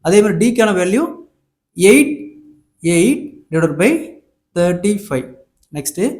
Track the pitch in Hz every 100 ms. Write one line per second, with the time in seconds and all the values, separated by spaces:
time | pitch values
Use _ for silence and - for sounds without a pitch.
0 | 156 202 208 170 233 240 220 185 180 226
1 | 330 - - _ _ _ _ - 185 269
2 | 294 294 - - - - _ _ 165 170
3 | 208 330 - - _ 160 165 147 208 330
4 | - - _ _ _ 175 175 180 202 202
5 | - 131 127 127 _ _ _ 151 139 -
6 | 233